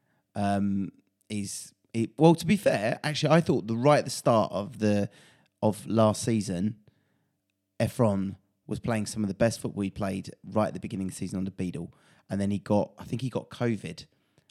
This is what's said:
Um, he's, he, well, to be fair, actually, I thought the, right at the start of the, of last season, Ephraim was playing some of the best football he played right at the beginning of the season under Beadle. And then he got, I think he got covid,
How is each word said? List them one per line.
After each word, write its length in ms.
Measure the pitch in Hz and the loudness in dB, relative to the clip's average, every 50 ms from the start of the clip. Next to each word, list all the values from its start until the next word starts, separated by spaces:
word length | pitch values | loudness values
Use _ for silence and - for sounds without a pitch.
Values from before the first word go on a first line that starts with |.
| _ _ _ _ _ _ - | _ _ _ _ _ _ -6
Um, 560 | 101 101 101 101 98 101 101 98 98 95 - _ _ _ _ _ _ _ | -2 -2 0 0 0 0 0 0 -2 -4 -6 _ _ _ _ _ _ _
he's, 460 | - 110 104 98 98 - - - - _ _ _ _ - | -10 -8 -8 -6 -8 -10 -12 -14 -18 _ _ _ _ -4
he, 180 | 113 113 - - | -2 -2 -2 2
well, 200 | - 156 170 165 | 6 6 6 6
to 100 | - - | 6 4
be 120 | 165 214 | 0 0
fair, 420 | 202 - - - 101 104 120 - - - | 2 2 0 0 2 0 -2 -2 -2 -4
actually, 300 | 151 151 - 156 139 156 | -4 -2 0 4 4 6
I 80 | 175 | 4
thought 240 | 160 - 143 113 95 | 6 4 0 0 0
the, 100 | 110 113 | -2 -2
right 220 | 117 127 147 147 | 2 4 6 6
at 80 | 127 - | 4 2
the 60 | 135 | -2
start 400 | - - - 139 120 107 95 - | -8 -2 2 4 4 4 4 2
of 260 | - 92 101 147 117 | -2 -6 -6 -6 -4
the, 320 | - 110 104 104 101 101 - _ - - _ _ _ _ _ _ - - | 0 2 4 4 4 2 -2 _ -16 -20 _ _ _ _ _ _ 0 0
of 220 | 107 101 - - | 0 0 0 -4
last 340 | - 104 113 110 107 101 - | 0 4 4 6 4 4 2
season, 540 | - 123 113 110 92 98 90 87 98 107 110 - _ _ _ _ _ _ _ _ _ _ _ _ _ _ _ _ _ _ _ - | -2 -2 0 0 -2 -2 -4 -2 -2 -4 -4 -6 _ _ _ _ _ _ _ _ _ _ _ _ _ _ _ _ _ _ _ -4
Ephraim 540 | 117 113 - - 120 104 98 98 95 95 95 _ _ _ _ _ - | -4 -2 0 2 2 2 2 0 -2 -4 -8 _ _ _ _ _ -10
was 120 | 143 139 - | -10 -10 -6
playing 280 | - 123 113 107 101 | -4 -4 -2 -2 -4
some 160 | - - 110 104 | -4 -4 -4 -4
of 60 | 98 | -4
the 40 | 87 | 0
best 260 | - 117 113 110 - | 2 2 2 0 -2
football 220 | - - - 101 | -8 -8 -4 -4
he 80 | 101 98 | -4 -4
played 400 | - - 104 95 98 95 - - - _ - | -4 -4 -4 -4 -4 -6 -8 -10 -16 _ -14
right 220 | 95 98 107 107 | -4 -2 0 0
at 60 | 76 - | 0 -2
the 40 | 92 | -8
beginning 280 | 107 - - 95 95 | -10 -8 -6 -6 -6
of 60 | 92 - | -6 -6
the 40 | |
season 220 | - 98 87 - 92 | -8 -8 -6 -4 -6
under 120 | 95 95 | -6 -6
Beadle. 400 | - - 95 90 - 85 85 - - _ _ _ _ _ _ - | -6 -6 -6 -6 -6 -8 -12 -12 -16 _ _ _ _ _ _ -8
And 100 | 98 98 | -4 -2
then 120 | 101 101 | -2 -2
he 80 | 104 92 | -2 -4
got, 320 | - - 107 101 85 - - - | 0 2 2 2 2 0 -6 -16
I 40 | - | -10
think 200 | - 120 113 135 | -8 -8 -6 -6
he 60 | 123 | -6
got 200 | - - - - | -6 -6 -8 -8
covid, 560 | - - 120 117 110 98 - 82 82 - - _ _ _ _ _ _ _ _ _ | -8 -4 -2 -2 -2 -4 -6 -12 -12 -14 -18 _ _ _ _ _ _ _ _ _